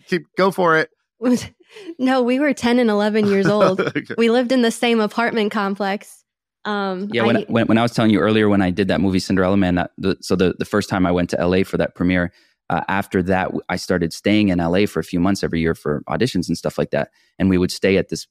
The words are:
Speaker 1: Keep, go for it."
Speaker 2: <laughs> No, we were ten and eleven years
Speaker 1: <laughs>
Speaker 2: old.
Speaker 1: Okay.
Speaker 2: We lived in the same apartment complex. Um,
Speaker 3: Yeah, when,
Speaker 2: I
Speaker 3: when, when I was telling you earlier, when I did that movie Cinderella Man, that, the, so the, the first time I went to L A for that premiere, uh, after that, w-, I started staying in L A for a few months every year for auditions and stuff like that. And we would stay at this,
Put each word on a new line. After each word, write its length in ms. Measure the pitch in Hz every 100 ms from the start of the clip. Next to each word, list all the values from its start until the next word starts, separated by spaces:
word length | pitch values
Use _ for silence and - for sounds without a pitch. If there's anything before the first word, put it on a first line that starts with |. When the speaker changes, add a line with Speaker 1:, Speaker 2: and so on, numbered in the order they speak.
| -
Speaker 1:
Keep, 260 | 180 151 -
go 120 | 190
for 280 | 180 175 160
it." 120 | 147 _ _ -
Speaker 2:
<laughs> 340 | 233 247 - _ _ 440 370 330
No, 240 | 262 262
we 160 | 240 254
were 140 | 294
ten 260 | 262 240 247
and 100 | 233
eleven 380 | 208 208 214 208
years 200 | 196 196
Speaker 1:
<laughs> 20 |
Speaker 2:
old. 300 | 208 185 190
Speaker 1:
Okay. 340 | - 147 - -
Speaker 2:
We 120 | 233
lived 220 | 240 247
in 100 | 254
the 100 | 233
same 280 | 220 240 233
apartment 520 | 208 - 233 226 208
complex. 720 | 220 196 196 196 196 - - _ _ _ _ -
Um, 440 | 208 196 185 208
Speaker 3:
Yeah, 100 | 117 117
when, 120 | 117
Speaker 2:
I 40 |
Speaker 3:
when, 240 | - 113 113
when 100 | 113
I 40 |
was 100 | 120
telling 200 | - 113
you 80 | 104
earlier, 300 | 101 110 107
when 120 | 98
I 100 | 92
did 160 | 90 98
that 100 | 82
movie 200 | 92 95
Cinderella 360 | - 95 92 101
Man, 180 | 92 87
that, 160 | 82 -
the, 200 | 95 87
so 140 | - 92
the, 200 | 90 -
the 60 | -
first 240 | 104 95
time 160 | 101 90
I 60 |
went 180 | 90 87
to 100 | -
L 160 | 87 92
A 80 |
for 140 | 95 85
that 180 | 82 -
premiere, 360 | 90 90 87 _ _ _ -
uh, 120 | 85 -
after 340 | 98 101 98
that, 220 | 90 92 80
w-, 160 | - -
I 80 | 90
started 340 | - 92 85
staying 380 | - 101 107 104
in 100 | 90
L 160 | 82 90
A 100 | 104
for 140 | 82
a 40 |
few 160 | 80 90
months 220 | 90 98
every 180 | 78 82
year 120 | 82 82
for 280 | - 73 -
auditions 400 | 80 - 95 80
and 80 | 85
stuff 200 | 76 -
like 140 | 71
that. 200 | 71 - _ _ -
And 100 | 95
we 80 | 90
would 140 | 90
stay 240 | - 98 95
at 120 | 82
this, 180 | 82 -